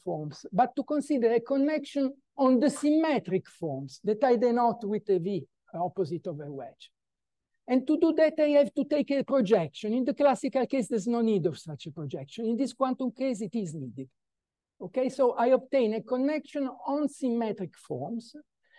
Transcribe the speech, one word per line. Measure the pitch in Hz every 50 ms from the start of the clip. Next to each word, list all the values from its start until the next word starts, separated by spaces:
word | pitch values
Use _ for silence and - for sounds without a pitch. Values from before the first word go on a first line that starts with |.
forms, | - 156 165 156 151 151 - - - - -
but | 180 254 247 -
to | - 269
consider | - 294 294 277 - 302 262 226 220 233
a | 240
connection | 233 - 269 277 269 294 311 302 285 - - 285 269 262 277 _ _ _ _
on | - 277 262 262
the | 240 277 277
symmetric | 277 - 285 294 302 311 320 320 285 226 - - 180 185 - -
forms | - - 165 160 135 135 139 135 - - -
that | 202 214 214 -
I | 254 240
denote | 220 247 240 233 240 240 233 220 233 226
with | 196 214 208 - -
a | 196 180
V, | 160 196 202 165 139 - _ _ _ _ -
opposite | 165 175 180 - - 185 131 175 160 -
of | 190 156 147
a | 151 147
wedge. | 143 135 123 113 - - - - _ _ _ _ _ _ _ _ _ _ _ _ _ _ _
And | - 247 262 254
to | - 311 269
do | - 320 320
that, | 311 320 302 311 311
I | 302 294 294 285
have | 285 208 -
to | 285 285
take | - 294 294 233 -
a | 277 277 240
projection. | - 262 269 226 175 220 190 165 143 - - - 208 220
In | 254 247
the | 262 -
classical | - 285 285 247 - - 262 - 269 240
case, | - - 269 214
there's | - 233 220 180
no | 233 233 233
need | 233 226 214 190 151
of | 175 151 -
such | - 160 147 - -
a | 165
projection. | 143 170 151 131 151 151 139 147 - 226 233
In | 220 233
this | 220 277 247
quantum | - - 262 262 254 - 262 247
case, | - - 262 269 247 185
it | 226 180 -
is | 233 202 165 147
needed. | 160 135 123 110 123 135 131 _ _ _ _ _ _ _ _ _ _ _ _ _ -
Okay, | - - - 262 254 254
so | 262 - 262 247 -
I | - 233
obtain | 247 262 254 262 - - 269 240 214 220
a | 226
connection | - - 254 254 262 285 311 302 311 - - 285 277 254 - - -
on | - 277 294 302 285
symmetric | - - 269 247 233 233 233 220 202 - 190 156 -
forms, | - - - 147 127 - 180 233 233 - - - 302 - _ _ _ _ _ _